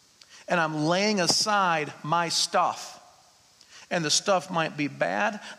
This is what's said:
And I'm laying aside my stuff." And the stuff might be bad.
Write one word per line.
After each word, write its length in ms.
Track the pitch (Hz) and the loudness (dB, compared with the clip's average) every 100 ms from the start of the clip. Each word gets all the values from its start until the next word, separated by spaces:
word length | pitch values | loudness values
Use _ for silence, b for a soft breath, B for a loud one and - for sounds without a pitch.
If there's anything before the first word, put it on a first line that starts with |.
| _ _ B B - | _ _ B B -2
And 140 | 180 | 0
I'm 240 | 160 156 151 | 0 0 2
laying 340 | 180 208 208 | 2 2 2
aside 720 | 165 - 214 202 185 160 147 - | 2 0 0 2 2 2 -2 -8
my 240 | 151 170 170 | -2 0 0
stuff." 720 | - - 185 156 - - - - - _ _ _ _ B B B | 0 0 2 2 0 -10 -18 -20 -20 _ _ _ _ B B B
And 140 | 185 | -2
the 80 | 151 | 0
stuff 360 | - - 185 180 | 0 2 2 0
might 280 | 175 156 147 | -2 -2 -2
be 100 | 143 | -4
bad. 540 | 139 151 196 208 214 B | -2 -2 0 -2 -4 B